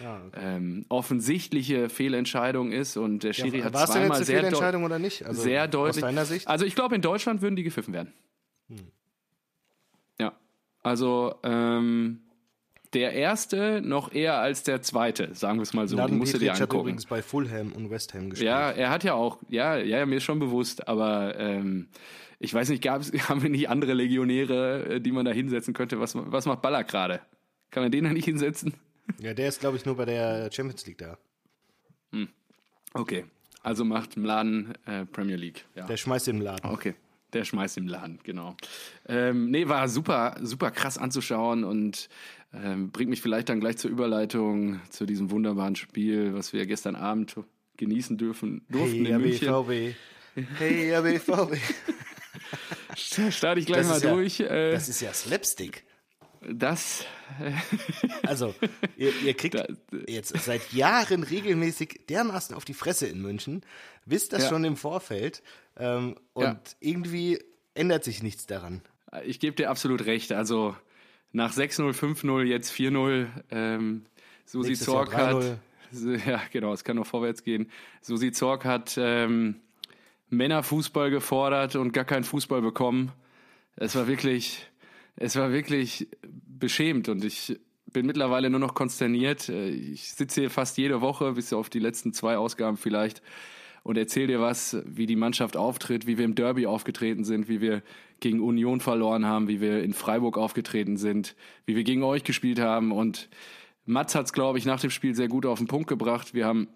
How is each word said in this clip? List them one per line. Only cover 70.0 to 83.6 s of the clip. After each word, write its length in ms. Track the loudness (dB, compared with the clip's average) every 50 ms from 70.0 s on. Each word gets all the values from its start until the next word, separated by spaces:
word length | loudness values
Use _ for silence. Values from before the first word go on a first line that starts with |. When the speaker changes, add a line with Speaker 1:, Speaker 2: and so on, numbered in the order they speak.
| 2
Speaker 2:
recht. 260 | 0 0 0 0 -2
Also 440 | -2 0 0 2 2 2 2 0 -2 -6 -14 _ _ -20 -20 -20 -20 _ _ _
nach 220 | -2 0 0 0 2
sechs 260 | 0 0 0 0 0
null, 140 | 0 0 0
fünf 300 | 0 0 -2 -2 0 0
null, 240 | 2 2 4 4 2
jetzt 220 | 2 0 -2 -4
vier 200 | -2 0 0 2
null, 360 | 4 4 4 4 2 2 0 -2 -6 -12 -14 -8
ähm, 540 | -4 -2 -2 0 0 0 0 -2 -2 -4 -8 _ _ -20 -20 -20 -20 -20 _
Susi 240 | _ -4 -2 0 0
Speaker 1:
Nächstes 180 | 0 0 0 2
Jahr 180 | 2 2 2
Speaker 2:
Zorc 100 | 2 2
hat 100 | 2 4
Speaker 1:
drei 60 | 4
null. 280 | 4 4 2 0 -2 -4 -10 _ _ _ -20 -16
Speaker 2:
<laughs> 300 | -10 -6 -2 -2 -2 0 0
Ja, 160 | 0 -2 -2 -2 -4
genau, 220 | -4 -2 -2 -2 -2
es 100 | -2 -4
kann 120 | -2 -2
nur 100 | -2 -2
vorwärts 380 | -2 -2 -2 0 0 -2 -4 -2
gehen. 260 | -2 0 0 0 -4 -6 -20 -20 -20 -20 -20
Susi 300 | _ -4 -2 0 0 0
Zorc 340 | 0 2 2 2 0 2 2
hat, 300 | 0 0 0 0 -4 -2 0
ähm, 580 | 2 2 4 4 2 4 4 2 2 2 0 -4 _ _ _ -20 -20 -20 -20 _ -20 -20 _ _ _ -2
Männerfußball 800 | 2 2 4 4 4 2 2 2 0 0 0 0 0 2 2 2
gefordert 640 | 2 0 0 2 2 2 4 4 4 2 2 0 0
und 160 | 0 0 2
gar 140 | 2 0 0
keinen 180 | 2 0 0 0
Fußball 380 | 0 -2 -2 -2 0 0 2
bekommen. 500 | 2 2 2 2 2 2 4 2 0 0 -4 -10 _ _ _ -20 -20 -20 -20 _